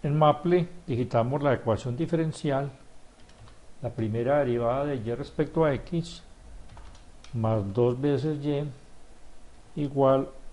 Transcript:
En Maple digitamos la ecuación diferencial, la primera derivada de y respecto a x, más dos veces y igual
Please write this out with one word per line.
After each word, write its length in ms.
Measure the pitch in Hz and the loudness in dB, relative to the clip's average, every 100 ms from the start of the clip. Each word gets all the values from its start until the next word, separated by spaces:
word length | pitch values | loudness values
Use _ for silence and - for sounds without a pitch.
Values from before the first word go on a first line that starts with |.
En 160 | 151 151 | 0 4
Maple 500 | 151 147 175 180 170 - - | 6 4 4 2 2 -6 -4
digitamos 560 | 120 123 117 117 139 | -2 2 2 2 2
la 100 | 143 | 2
ecuación 460 | 120 123 107 131 120 | 2 2 0 0 -4
diferencial, 720 | 160 170 160 - 151 135 139 - - - - - - - - - - - | 0 0 0 -2 0 0 -2 -10 -20 -20 -20 -20 -20 -20 -20 -20 -18 -8
la 80 | 120 | -8
primera 480 | 113 113 113 120 147 | -2 -2 0 2 2
derivada 480 | 131 120 117 131 147 | 4 2 2 0 0
de 100 | 135 | -2
y 180 | 107 | -4
respecto 520 | 120 143 - 151 160 156 | -4 -6 -2 -2 2 2
a 80 | |
x, 480 | 127 - 170 165 - - - - - - - - - - - - | 2 -2 -4 -4 -12 -18 -20 -18 -16 -16 -16 -18 -18 -20 -20 -10
más 400 | 117 110 110 101 | -2 0 0 0
dos 260 | 98 120 123 | 2 2 2
veces 380 | 143 139 156 151 | 0 0 0 -2
y 220 | 143 143 147 127 - - - - - - - - - - | -2 -2 -4 -10 -18 -18 -18 -18 -16 -16 -16 -20 -14 -6
igual 540 | 143 139 135 135 135 - - | -2 4 6 4 2 -8 -8